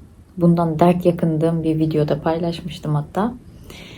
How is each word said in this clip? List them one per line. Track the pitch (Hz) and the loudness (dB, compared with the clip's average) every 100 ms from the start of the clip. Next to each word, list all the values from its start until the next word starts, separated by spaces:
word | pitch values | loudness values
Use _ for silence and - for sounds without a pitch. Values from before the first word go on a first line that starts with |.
| - - - - | -18 -20 -16 0
bundan | 170 170 170 160 | 2 4 2 4
dert | 175 180 175 | 4 4 2
yakındığım | 175 165 156 165 165 | 0 0 0 0 0
bir | 160 156 | 0 0
videoda | 156 151 147 147 | 0 0 0 -2
paylaşmıştım | 170 160 170 165 165 - 151 | -2 -2 -4 -6 -10 -10 -4
hatta. | 147 147 - 226 247 - - - - - | -4 -4 -4 -4 -6 -18 -20 -20 -20 -20